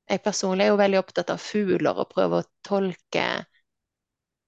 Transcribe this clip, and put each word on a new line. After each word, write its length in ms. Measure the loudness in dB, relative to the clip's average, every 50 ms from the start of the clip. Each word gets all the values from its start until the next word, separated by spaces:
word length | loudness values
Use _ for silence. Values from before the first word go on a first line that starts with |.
| _ -4
Jeg 120 | -4 -2
personlig 440 | -2 -4 -4 -2 -2 -2 0 2 4
er 20 | 4
jo 80 | 4
veldig 220 | 4 4 4 4 2
opptatt 320 | 0 0 -4 -4 -2 -2
av 80 | -4 -6
fugler 560 | -6 -4 -2 -2 0 0 0 2 2 0 0
og 140 | 0 -4 -4
prøver 320 | 0 0 0 2 0 -2
å 60 | -2 _ _ _
tolke 600 | _ -4 -2 -2 -2 -2 -4 -8 _ -4 -2 -2 -2 -2 -4 -6 -10 _ _ _ _ _ _ _ _ _ _ _ _ _ _ _ _ _ _ _ _